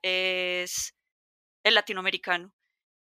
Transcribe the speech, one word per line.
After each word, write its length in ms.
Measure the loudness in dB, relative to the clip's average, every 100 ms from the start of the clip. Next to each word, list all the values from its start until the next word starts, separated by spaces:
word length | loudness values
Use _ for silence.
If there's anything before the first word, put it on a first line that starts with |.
es 880 | -2 0 0 0 -2 -2 -4 -4 -6 -10 _ _ _ _ _ _
el 100 | 4
latinoamericano. 800 | 4 2 -2 -2 -2 -2 -2 -4 _ _ _ _ _ _